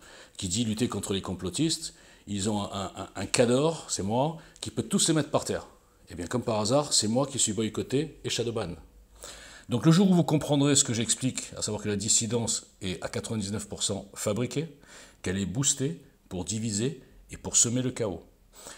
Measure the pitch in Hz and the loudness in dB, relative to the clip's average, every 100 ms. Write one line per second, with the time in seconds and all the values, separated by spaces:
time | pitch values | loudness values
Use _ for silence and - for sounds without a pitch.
0 | - - - - 92 104 113 107 120 101 | -18 -20 -20 -8 -4 0 0 0 0 -2
1 | - 98 95 90 90 90 160 - - - | -4 -4 -4 -6 -4 0 0 0 -6 -14
2 | - - - 101 101 104 101 101 95 104 | -20 -18 -8 -2 0 0 -2 -4 -6 -8
3 | 95 - 101 - 117 127 156 156 - - | -12 -8 0 2 4 4 2 -2 -6 -6
4 | 95 120 151 165 - - - - - 196 | -2 0 -2 -4 -14 -14 -8 -6 -2 2
5 | - 160 143 127 - 87 - - _ _ | 4 2 2 0 0 -4 -6 -20 _ _
6 | - 82 87 123 120 107 104 139 143 - | -14 -10 -4 -2 0 0 2 2 2 2
7 | 107 120 139 120 - 101 107 107 95 131 | 2 2 0 0 0 0 -2 -2 -2 -2
8 | 156 - - - 117 110 87 85 - - | -2 -6 -4 -2 -2 -2 -4 -8 -14 -20
9 | - - - - - - - 120 151 165 | -20 -20 -18 -18 -18 -18 -4 2 6 8
10 | 190 175 143 151 - 143 143 139 - 113 | 8 6 6 2 4 4 6 6 4 2
11 | 110 - 131 - - 90 113 104 139 104 | 0 0 -2 -4 -8 -6 -4 -2 -2 0
12 | 107 - 113 117 110 - - _ 95 90 | 2 2 2 0 0 -4 -6 _ -6 -4
13 | - 113 - 110 98 - - 90 - 98 | -4 -6 -4 -4 -2 -4 -6 -4 -4 -4
14 | - - 107 101 123 143 160 - - - | -6 -6 -2 0 -2 -4 -6 -10 -20 -20
15 | - - - 95 98 110 135 - 135 170 | -20 -8 -4 -2 0 0 0 0 -2 -4
16 | - - - 90 80 113 113 101 127 160 | -12 -20 -10 -6 -4 -4 -2 0 0 -2
17 | - - - - 95 - 120 123 127 127 | -12 -20 -18 -12 -2 2 4 2 -2 -2
18 | 107 82 - _ _ - - | -4 -4 -10 _ _ -20 -20